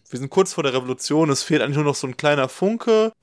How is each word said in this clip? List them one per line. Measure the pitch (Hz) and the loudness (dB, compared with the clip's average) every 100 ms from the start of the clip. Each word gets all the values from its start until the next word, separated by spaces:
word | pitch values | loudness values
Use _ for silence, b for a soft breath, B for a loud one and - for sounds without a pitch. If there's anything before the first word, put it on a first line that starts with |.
| - | -12
wir | 123 | -10
sind | 135 | -2
kurz | 196 190 | 0 0
vor | - | 0
der | 143 | -2
Revolution, | 127 127 123 - 151 160 | -2 -4 -6 0 2 2
es | 135 | 2
fehlt | - 151 | 0 0
eigentlich | 120 143 | 0 0
nur | 147 | 0
noch | 139 | -2
so | 131 | -6
ein | - | -2
kleiner | 147 147 131 | 0 2 0
Funke. | - 190 226 - 220 220 - | -2 -2 -2 2 2 2 0